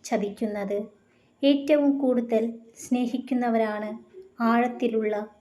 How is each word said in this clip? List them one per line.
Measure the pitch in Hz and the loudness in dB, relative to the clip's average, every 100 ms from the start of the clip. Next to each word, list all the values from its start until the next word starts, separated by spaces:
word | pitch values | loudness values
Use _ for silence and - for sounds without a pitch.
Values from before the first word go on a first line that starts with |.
| - | -4
ചതിക്കുന്നത്. | 220 202 202 220 208 196 202 220 _ _ _ _ _ | -4 -4 -4 -6 -4 -6 -6 -8 _ _ _ _ _
ഏറ്റവും | 277 285 277 294 285 277 | 2 2 4 4 4 2
കൂടുതൽ | 262 240 233 226 226 - - - | 2 2 0 0 -2 -6 -20 -20
സ്നേഹിക്കുന്നവരാണ് | - 247 240 254 - 247 240 226 220 208 214 226 - - - - 226 | -4 -2 0 -4 -2 -2 0 0 0 -2 -8 -10 -16 -20 -20 -2 2
ആഴത്തിലുള്ള | 233 240 240 240 220 214 208 214 _ | 4 2 0 -2 0 0 -2 -6 _